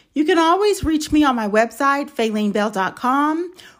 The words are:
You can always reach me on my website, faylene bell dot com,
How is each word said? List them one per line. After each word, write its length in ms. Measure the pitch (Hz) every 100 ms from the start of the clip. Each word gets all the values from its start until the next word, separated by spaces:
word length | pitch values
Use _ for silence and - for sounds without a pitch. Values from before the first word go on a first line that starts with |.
| _
You 100 | 277
can 140 | 302 349
always 440 | 320 370 415 392
reach 300 | 302 311 311
me 120 | 302
on 120 | 294 240
my 100 | 214
website, 640 | 214 233 - 277 285 285
faylene 420 | - 226 214 208
bell 180 | 202 208
dot 260 | 190 185 -
com, 560 | 247 277 294 320 349 - -